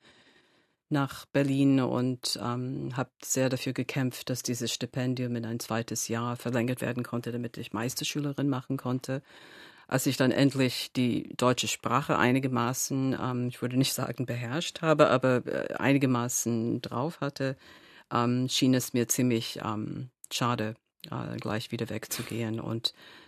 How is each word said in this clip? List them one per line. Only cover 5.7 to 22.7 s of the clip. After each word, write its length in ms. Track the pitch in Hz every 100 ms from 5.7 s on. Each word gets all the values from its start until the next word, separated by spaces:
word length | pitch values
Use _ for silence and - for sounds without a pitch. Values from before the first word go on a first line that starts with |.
| 113 117 113 -
Jahr 280 | 113 120 120
verlängert 440 | 123 123 120 123
werden 240 | 123 123
konnte, 280 | 120 123 123
damit 260 | 120 120 -
ich 160 | -
Meisterschülerin 720 | 104 123 - 156 151 143 139 139
machen 300 | 127 - 135
konnte. 460 | 123 127 - 135 - - - - - - -
Als 180 | 131 139
ich 80 | 131
dann 140 | 131
endlich 640 | - 139 135 127 - -
die 360 | - 123 - - -
deutsche 300 | 123 123 107
Sprache 500 | - 113 123 151 78
einigermaßen, 1000 | 120 131 131 120 117 135 - 135 135 -
ähm, 260 | 127 123 123
ich 120 | -
würde 160 | 123 123
nicht 160 | 135
sagen 320 | - 127 123 123
beherrscht 560 | 120 120 147 175 -
habe, 280 | 165 151 151
aber, 360 | 127 131 123 -
äh, 260 | - - -
einigermaßen 1080 | 120 139 135 120 120 - 117 117 117 117
drauf 380 | - 117 151 -
hatte, 360 | 139 - 135 131 - - - - -
ähm, 360 | 120 120 123 127
schien 240 | - 131
es 200 | 127 -
mir 140 | 123 113
ziemlich, 520 | - 127 113 - -
ähm, 460 | 107 107 107 - 127 _ -
schade, 440 | - 123 120 110 113 _ _ -
äh, 260 | 123 117 117
gleich 340 | - 107 -
wieder 180 | 117 110
wegzugehen. 680 | 101 - - 117 113 113 113
Und, 340 | 113